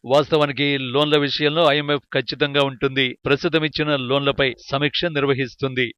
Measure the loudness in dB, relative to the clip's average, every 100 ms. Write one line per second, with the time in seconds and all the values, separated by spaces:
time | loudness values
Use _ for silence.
0 | 2 2 2 0 0 0 -2 0 -2 0
1 | 2 2 0 0 0 2 2 2 0 -4
2 | _ -4 -4 -4 -2 0 0 0 -2 0
3 | -2 -2 0 0 2 0 0 -2 -2 -2
4 | 0 0 0 0 -2 -2 -6 -2 -2 -2
5 | -2 0 0 0 -4 -6 -4 -2 -4